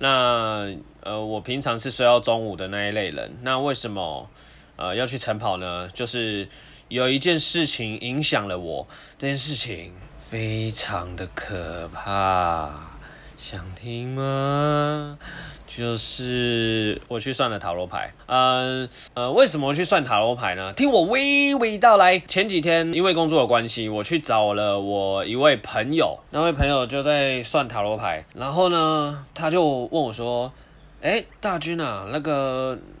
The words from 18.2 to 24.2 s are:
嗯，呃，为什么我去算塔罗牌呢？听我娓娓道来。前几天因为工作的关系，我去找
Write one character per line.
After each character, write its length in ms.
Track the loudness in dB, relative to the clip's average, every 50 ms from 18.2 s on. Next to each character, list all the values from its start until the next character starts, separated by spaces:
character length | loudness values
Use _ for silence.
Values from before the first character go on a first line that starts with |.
| -6
嗯， 600 | 0 2 4 4 4 4 2 0 -2 -2 -4 -6 -8 -10 -16 -20 -12 -6
呃， 180 | -4 -2 2
为 140 | 6 6 6
什 120 | 6 6 0
么 80 | 0 0
我 40 |
去 100 | 0 0
算 220 | 2 2 2 2 2
塔 160 | 2 2 2
罗 160 | 2 2 0
牌 180 | 0 -2 -4 -2
呢？ 160 | -4 -6 -6 -2
听 160 | 0 2 4
我 160 | 6 4 4
娓 500 | 4 2 2 2 4 4 4 4 4 2
娓 220 | 2 2 0 2 6
道 180 | 8 10 10
来。 220 | 10 10 8 6 4
前 280 | 0 0 0 0 2
几 140 | 2 0 0
天 320 | 2 4 4 4 4 2
因 100 | 2 2
为 120 | 4 4 4
工 120 | 4 2
作 140 | 4 4 4
的 60 | 6
关 200 | 6 4 2 2
系， 220 | 0 -4 -4 -4 -4
我 160 | -2 -4 -2
去 140 | -2 -2
找 340 | -2